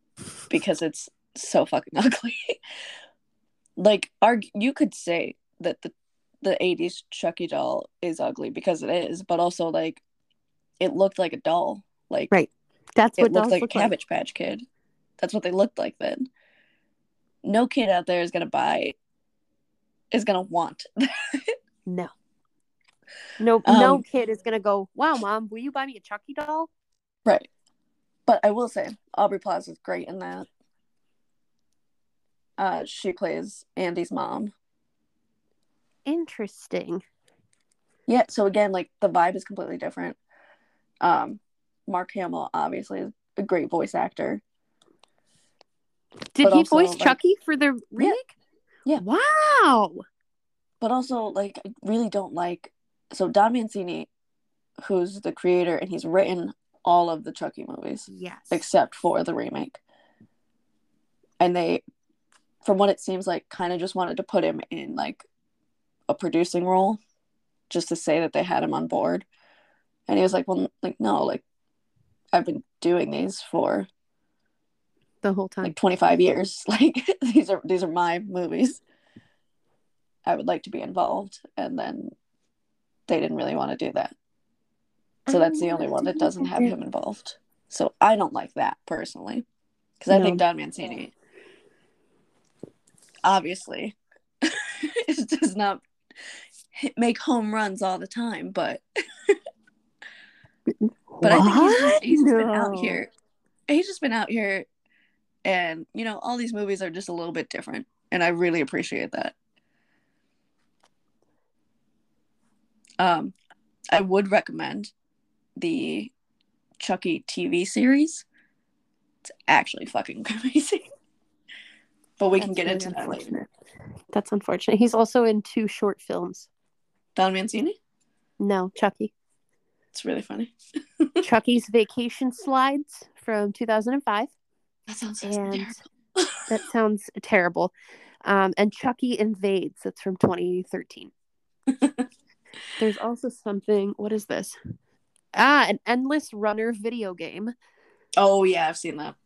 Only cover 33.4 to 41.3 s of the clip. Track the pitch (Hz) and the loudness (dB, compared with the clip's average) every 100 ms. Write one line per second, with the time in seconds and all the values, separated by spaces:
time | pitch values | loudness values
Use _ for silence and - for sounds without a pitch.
33.4 | 202 - _ - 180 170 170 170 123 - | -8 -14 _ -6 -4 -4 -6 -6 -6 -6
34.4 | 214 - _ _ _ _ _ _ _ _ | -8 -12 _ _ _ _ _ _ _ _
35.4 | _ _ _ _ _ _ 277 330 320 - | _ _ _ _ _ _ -4 -4 -4 -8
36.4 | 202 - - 180 170 196 - _ _ _ | -10 -12 -8 -8 -6 -8 -10 _ _ _
37.4 | _ _ _ _ _ _ - 240 - - | _ _ _ _ _ _ 2 2 4 2
38.4 | 196 214 208 185 - - 196 175 - 285 | 2 4 2 0 -4 0 2 4 2 0
39.4 | - 196 - - - - 175 - _ _ | -10 -12 -10 -8 -8 -8 -10 -12 _ _
40.4 | _ _ _ _ _ - 175 147 120 | _ _ _ _ _ -2 2 2 0